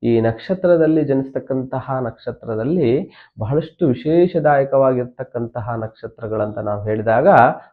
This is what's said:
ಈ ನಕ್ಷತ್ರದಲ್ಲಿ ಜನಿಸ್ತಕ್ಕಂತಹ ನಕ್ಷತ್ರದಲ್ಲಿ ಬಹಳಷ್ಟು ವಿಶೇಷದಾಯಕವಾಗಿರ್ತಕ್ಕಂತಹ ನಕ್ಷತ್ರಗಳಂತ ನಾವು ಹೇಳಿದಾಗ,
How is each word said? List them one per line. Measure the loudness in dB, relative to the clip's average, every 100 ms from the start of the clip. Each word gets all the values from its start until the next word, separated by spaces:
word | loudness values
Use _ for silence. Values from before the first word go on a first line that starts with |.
ಈ | 0 2
ನಕ್ಷತ್ರದಲ್ಲಿ | 0 -2 -6 -2 2 4 4 2 2
ಜನಿಸ್ತಕ್ಕಂತಹ | 0 -2 -6 -6 -6 -6 -8 -6 -6
ನಕ್ಷತ್ರದಲ್ಲಿ | -6 -10 -12 -12 -8 -6 -2 0 2 0 -2 -14 -20 -10
ಬಹಳಷ್ಟು | -4 -2 -4 -2 0
ವಿಶೇಷದಾಯಕವಾಗಿರ್ತಕ್ಕಂತಹ | 0 0 2 2 2 2 2 2 2 2 2 -4 -8 -10 -8 -8 -8 -8 -8
ನಕ್ಷತ್ರಗಳಂತ | -8 -12 -18 -12 -8 -4 -4 -4
ನಾವು | -6 -6
ಹೇಳಿದಾಗ, | -4 -2 0 2 6 6 6 2 -10